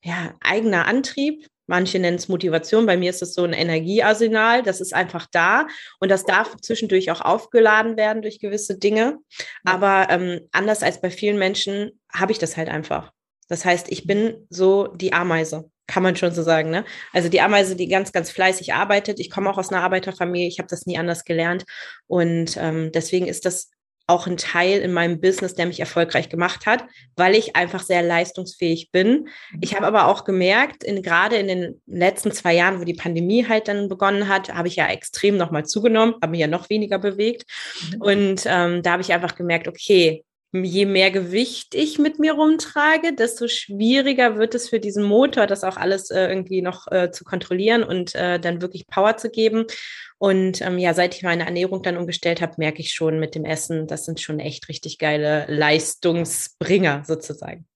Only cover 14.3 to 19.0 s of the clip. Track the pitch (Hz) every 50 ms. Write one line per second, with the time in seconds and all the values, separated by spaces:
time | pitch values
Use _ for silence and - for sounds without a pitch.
14.3 | 226 - - _ 175 170 190 190 196 196 196 - - 175 180 185 - 170 175 180
15.3 | 165 165 160 156 156 156 160 _ _ _ _ - - 190 185 185 180 185 - 175
16.3 | 170 170 160 165 165 160 156 160 160 160 - - - - - - - 180 170 170
17.3 | 175 180 151 196 208 202 196 190 190 180 180 - 185 190 196 196 - 185 170 -
18.3 | - - 185 185 190 185 185 - - 131 190 202 208 202